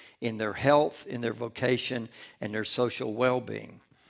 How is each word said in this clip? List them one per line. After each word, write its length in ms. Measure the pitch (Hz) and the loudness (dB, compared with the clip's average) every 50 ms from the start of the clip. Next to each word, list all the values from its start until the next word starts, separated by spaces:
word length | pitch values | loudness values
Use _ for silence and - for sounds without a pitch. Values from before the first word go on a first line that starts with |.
| - - - _ | -20 -20 -14 _
in 160 | - 117 110 | -4 -4 -2
their 160 | 107 110 107 98 | -2 -2 -2 -2
health, 540 | - 113 139 147 147 151 160 - - - | 2 4 6 6 8 6 4 -2 -8 -10
in 140 | - - - | -8 -6 -4
their 120 | 117 117 113 | -2 -4 -2
vocation, 760 | 110 113 117 110 - 127 123 127 123 - - 127 123 113 - - - - - - _ | -4 -6 -8 -4 0 2 2 2 2 0 -2 -4 -6 -6 -8 -14 -18 -20 -20 -12 _
and 120 | - 107 107 | -8 -4 -4
their 120 | 107 107 | -4 -2
social 500 | - - - 123 117 - - 127 117 107 | -2 0 2 2 0 0 -2 -4 -4 0
well-being. 680 | 113 127 127 127 127 113 107 107 104 - - - - _ _ _ _ _ | 2 2 2 2 2 -2 -6 -8 -10 -10 -12 -18 -20 _ _ _ _ _